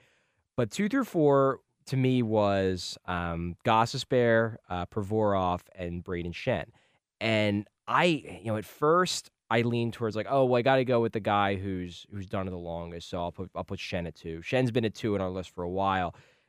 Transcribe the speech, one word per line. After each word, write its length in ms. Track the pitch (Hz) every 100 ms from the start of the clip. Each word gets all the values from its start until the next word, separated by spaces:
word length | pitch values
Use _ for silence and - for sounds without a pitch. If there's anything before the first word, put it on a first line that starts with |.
| _ _ _ _ _ -
But 140 | 117
two 180 | - 208
through 160 | 277
four, 560 | 233 175 147 139 135 123 _ _ -
to 100 | 131
me, 260 | 127 127
was, 760 | 110 107 101 98 95 92 - - -
um, 500 | 90 87 85 87 87
Gostisbehere, 920 | 117 110 117 131 - 123 120 113 113 110 -
uh, 160 | 90 87
Provorov, 720 | 110 98 110 104 98 90 90 -
and 300 | 95 87 87
Brayden 280 | 87 87 85
Schenn. 340 | - - 101 - _ _ _ _ _
And 460 | 113 110 107 104 101 _ -
I, 160 | 127
you 420 | 180 147 - 92 107
know, 100 | 107
at 80 |
first, 640 | - - 151 175 180 - - _ -
I 120 | 117
leaned 300 | 120 120 117
towards, 240 | - 113 104
like, 100 | 104
"Oh, 180 | 135 127
well, 120 | 123
I 40 |
gotta 220 | 123 135
go 160 | 123 120
with 120 | 113
the 80 | 110
guy 360 | 101 101 101 98
who's, 500 | 98 92 87 85 -
who's 160 | 101 92
done 220 | 101 95
it 20 |
the 60 | 90
longest, 520 | 85 85 85 85 -
so 100 | 92
I'll 120 | 87
put, 180 | - 92
I'll 100 | 82
put 140 | 92 98
Schenn 280 | - 92 87
at 80 |
two." 260 | - 85 82
Schenn's 300 | - 131 127
been 140 | 117
at 100 | 110
two 200 | - 113
on 60 | 101
our 100 | 92
list 240 | 92 90
for 80 | -
a 80 | 87
while. 440 | 92 98 95 87 - _ _